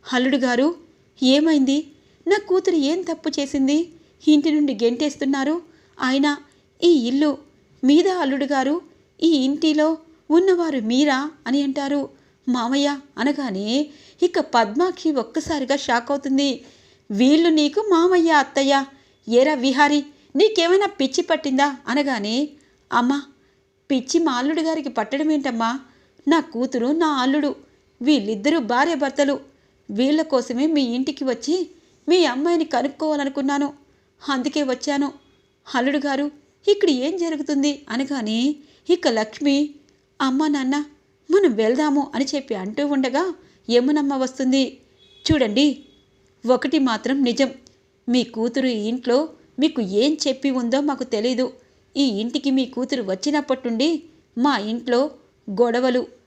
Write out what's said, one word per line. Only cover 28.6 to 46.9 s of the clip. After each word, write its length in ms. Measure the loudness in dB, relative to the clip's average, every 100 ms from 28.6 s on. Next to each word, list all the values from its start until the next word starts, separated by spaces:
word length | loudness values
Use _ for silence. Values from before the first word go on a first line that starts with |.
| 0 0 0 0 -4 0 0 -2 -8 _ _ _ -10
వీళ్ళ 320 | -2 0 0
కోసమే 440 | 0 -2 -2 -2 0
మీ 160 | 0
ఇంటికి 420 | 0 -2 -4 -4
వచ్చి 460 | -6 -4 -4 -4 -4 -12 _ _ 0
మీ 160 | 2
అమ్మాయిని 400 | 2 0 0 0
కనుక్కోవాలనుకున్నాను, 1080 | 0 -2 -4 -4 -4 -2 -4 -4 -2 -2 -4 -8 _ _ _ _ -6
అందుకే 340 | -4 -2 -2
వచ్చాను. 500 | -2 -4 -2 -2 -2 -6 _ _ _ _ -6
అల్లుడు 240 | -2 0 -2
గారు, 320 | -2 -2 -4 -8 _ _ 0
ఇక్కడ 220 | 2 2
ఏం 260 | 2 -2 -2
జరుగుతుంది?" 680 | -4 -4 -2 0 0 -2 -6
అనగానే, 680 | -6 -4 -4 -4 -2 -2 -4 -12 _ -2
ఇక 180 | 0 0
లక్ష్మి, 600 | -2 -4 -2 0 0 -2 -6 _ _ _ _
"అమ్మా 280 | -2 0 0
నాన్న, 360 | 0 0 -2 -4 _ _ _ 0
మనం 220 | 2 4
వెళ్దాము" 600 | 2 0 2 2 0 -2
అని 100 | -4 -4
చెప్పి 200 | -4 -6
అంటూ 320 | -8 -6 -4 -2
ఉండగా 480 | 0 0 -2 -2 -6 -16 _ 0
యమునమ్మ 440 | 2 2 0 0
వస్తుంది. 640 | -2 -4 -2 0 0 0 -6 _ _ _ _
"చూడండి, 540 | 0 2 2 2 2 0 -14 _ _ _ _ _ 0
ఒకటి 320 | 0 2 0
మాత్రం 440 | 0